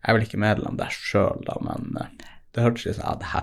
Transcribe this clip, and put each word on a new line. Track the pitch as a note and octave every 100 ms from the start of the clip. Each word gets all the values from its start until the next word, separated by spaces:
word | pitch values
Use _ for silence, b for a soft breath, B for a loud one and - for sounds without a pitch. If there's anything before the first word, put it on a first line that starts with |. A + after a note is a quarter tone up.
er | -
vel | A2+ A2
ikke | G2+
medlem | G#2+ G#2 - -
der | -
selv | - - - G2 - -
da, | -
men, | - - - -
eh, | - B B B -
det | -
hørtes | A#2+ A#2 -
litt | -
sånn, | -
«Ja, | -
det | -
her | -